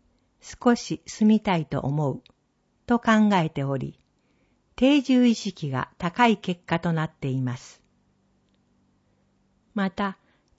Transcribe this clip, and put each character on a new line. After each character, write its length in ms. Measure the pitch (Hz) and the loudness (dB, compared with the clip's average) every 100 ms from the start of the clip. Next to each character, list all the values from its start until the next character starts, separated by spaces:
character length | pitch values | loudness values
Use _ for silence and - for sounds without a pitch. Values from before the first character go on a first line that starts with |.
| _ _ _ _ | _ _ _ _
少 340 | - - 247 240 | -20 -2 0 0
し 260 | - 160 - | -2 -10 -10
住 200 | - 214 | 0 4
み 140 | 214 | 4
た 160 | 214 175 | 2 -2
い 100 | 151 | -2
と 140 | 139 | -4
思 320 | 131 147 143 | -4 -2 -2
う 100 | 247 - _ _ _ _ _ - | -4 -12 _ _ _ _ _ -2
と 140 | 233 | -2
考 340 | - 220 208 196 | 2 2 4 2
え 140 | 156 | 0
て 140 | - | -4
お 140 | 139 135 | -4 -4
り、 200 | 139 - _ _ _ _ _ _ _ - | -6 -12 _ _ _ _ _ _ _ 0
定 260 | 254 294 | 2 2
住 240 | 247 254 247 | 2 4 4
意 100 | 220 | 2
識 340 | 202 - 147 | -4 -8 -6
が 200 | 131 - - | -6 -6 -6
高 300 | 175 - 240 | -6 2 2
い 80 | 208 | 2
結 280 | - 175 - | -4 -8 -4
果 160 | 170 | -4
と 100 | 175 | -2
な 140 | 165 160 | -2 -4
っ 60 | |
て 160 | - 139 | -6 -6
い 120 | 131 | -4
ま 140 | 127 127 | -4 -6
す。 260 | - - _ _ _ _ _ _ _ _ _ _ _ _ _ _ _ _ _ _ _ | -14 -20 _ _ _ _ _ _ _ _ _ _ _ _ _ _ _ _ _ _ _
ま 160 | 214 190 | -6 -4
た、 280 | - 202 185 _ _ _ | -4 -6 -8 _ _ _